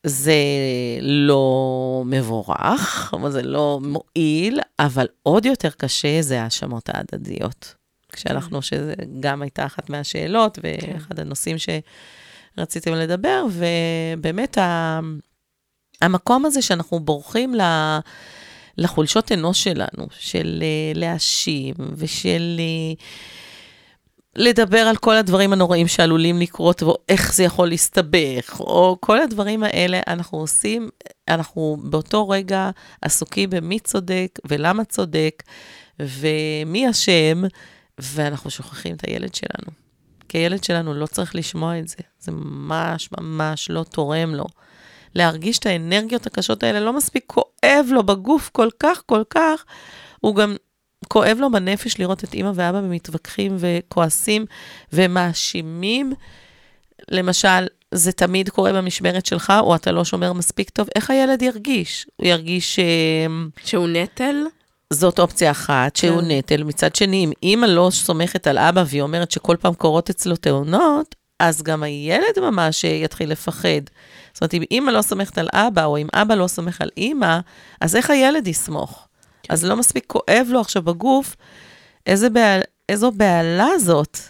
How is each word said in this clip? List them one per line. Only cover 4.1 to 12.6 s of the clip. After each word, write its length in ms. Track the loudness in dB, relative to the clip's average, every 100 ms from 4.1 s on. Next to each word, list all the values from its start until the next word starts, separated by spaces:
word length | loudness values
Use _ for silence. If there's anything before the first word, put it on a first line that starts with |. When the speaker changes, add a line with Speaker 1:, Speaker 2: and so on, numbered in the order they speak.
| 0 0 2 0 -2 -4 -2
Speaker 1:
אבל 280 | 0 0 -2 _
עוד 240 | 2 4 4
יותר 240 | 0 -2
קשה 520 | -4 -4 -2 0 0
זה 180 | 0 -2
ההאשמות 460 | -2 -6 -6 -8 -8
ההדדיות. 800 | -8 -8 -10 -10 -6 -8 -8 -20 _ _ _ _
כשאנחנו, 440 | -12 -6 -6 -6 -8
Speaker 2:
כן. 40 |
Speaker 1:
שזה 320 | -6 -6 -6 -10 -12 -8
גם 220 | -6 -6
הייתה 240 | -8 -8 -8
אחת 240 | -8 -10
מהשאלות, 680 | -10 -8 -8 -2 0 0 -2
Speaker 2:
כן. 60 | -8 -8 -10
Speaker 1:
ואחד 260 | -12 -12 -12
הנושאים 360 | -10 -8 -6 -6 -6 -8 -8 -20 -20 -20 -20 -20 _
שרציתם 380 | -10